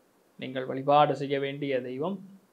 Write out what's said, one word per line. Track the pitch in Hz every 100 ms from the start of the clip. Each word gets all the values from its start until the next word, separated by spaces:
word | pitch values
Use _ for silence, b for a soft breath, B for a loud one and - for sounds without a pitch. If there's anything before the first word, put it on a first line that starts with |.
| _ _ _ -
நீங்கள் | 131 131 131
வழிபாடு | 131 139 143 147 139
செய்ய | 139 139 139
வேண்டிய | 143 143 127 127
தெய்வம் | 127 170 196 - - _